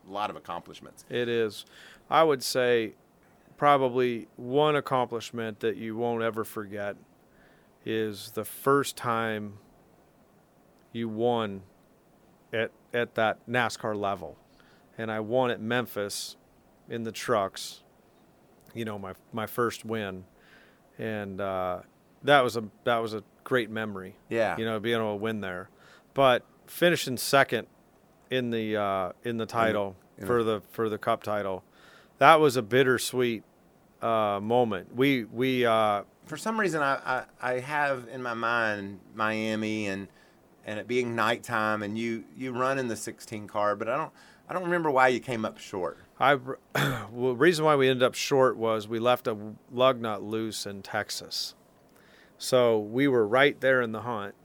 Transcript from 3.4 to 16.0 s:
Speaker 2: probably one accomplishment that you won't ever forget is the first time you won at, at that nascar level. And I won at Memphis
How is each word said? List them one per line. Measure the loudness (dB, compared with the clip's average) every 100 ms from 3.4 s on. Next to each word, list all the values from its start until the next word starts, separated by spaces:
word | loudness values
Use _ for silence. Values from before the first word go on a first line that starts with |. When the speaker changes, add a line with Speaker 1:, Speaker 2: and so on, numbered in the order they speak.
| _ 2
Speaker 2:
probably | 4 6 4 2 0 -2 -10
one | -14 -2 2 4
accomplishment | 2 0 0 0 -4 -8 -8 -8 -2
that | -4
you | -2 -8 -4
won't | -2 0
ever | -2 -2
forget | -6 -8 -10 -8 -8 -10 _ _ _ _ _ _ _ _
is | -6 -4 -4 -6 -10
the | -10
first | -10 -2 4 4 2 -4
time | -2 -2 -2 -4 -8 -14 _ _ _ _ _ _ _ _ _ _ _ _ _
you | -8 -6
won | 0 0 0 -2 -6 -14 _ _ _ _ _ _ _ _
at, | -4 -4 _ _
at | -4 -2
that | 0 0 -2 -4
nascar | -2 -2 -2 -6 -2
level. | -4 -4 -8 -16 _ _ -20 _ _ -10
And | -6
I | -6
won | 0 2 2
at | -2
Memphis | -2 -2 -2 -6